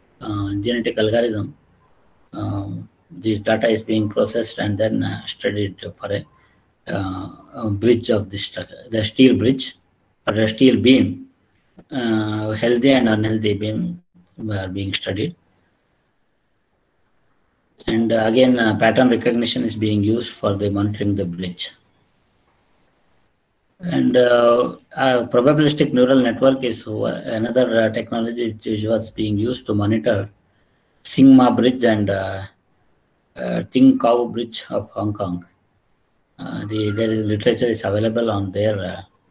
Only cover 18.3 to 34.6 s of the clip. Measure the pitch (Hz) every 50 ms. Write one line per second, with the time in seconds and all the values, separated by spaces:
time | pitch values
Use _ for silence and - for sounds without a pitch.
18.3 | 110 127 127 127 127 120 113 110 104 101 117 113 110 127 127 123 117 - - 123
19.3 | 117 120 117 120 - 131 120 113 107 107 107 107 107 104 101 104 113 117 120 -
20.3 | - - - 107 101 98 104 101 98 101 101 107 104 - - 104 101 95 98 87
21.3 | 85 85 90 90 87 - - - - _ _ _ _ _ _ _ _ _ _ _
22.3 | _ _ _ _ _ _ _ _ _ _ _ _ _ _ _ _ _ _ _ _
23.3 | _ _ _ _ _ _ _ _ _ _ 180 - 135 135 127 127 120 127 123 120
24.3 | 120 120 120 120 120 120 123 - - - _ _ - 127 135 135 127 120 117 -
25.3 | - 120 123 139 151 151 151 147 147 - 143 - - 123 123 127 135 131 123 120
26.3 | 113 - 131 135 135 131 131 120 117 - - 113 107 107 110 113 - - - -
27.3 | 117 113 110 120 117 127 127 117 113 113 113 107 110 120 110 - 117 117 117 117
28.3 | 117 120 120 113 107 107 - 113 110 104 107 107 113 110 - - - - 110 107
29.3 | 104 101 107 120 127 - - - 107 104 101 104 110 113 110 123 110 98 101 104
30.3 | - _ _ _ _ _ _ _ _ _ _ _ _ _ - - - - 131 135
31.3 | 135 131 127 123 113 110 113 127 127 - 117 117 110 104 101 101 98 95 95 95
32.3 | 98 95 95 - _ _ _ _ _ _ _ _ _ _ _ _ _ _ _ _
33.3 | _ - - - 180 - - - - - 262 269 262 - - 117 120 120 120 -
34.3 | 107 117 117 107 - -